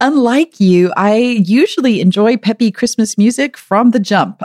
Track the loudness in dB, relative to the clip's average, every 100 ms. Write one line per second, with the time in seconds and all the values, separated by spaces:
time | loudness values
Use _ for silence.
0 | -2 0 2 0 -2 0 2 4 2 0
1 | 0 0 0 0 0 2 0 0 -2 0
2 | 0 0 0 0 -2 -2 -2 -2 -4 -2
3 | -4 0 0 0 -4 -8 -4 0 0 0
4 | 0 -2 -2 -6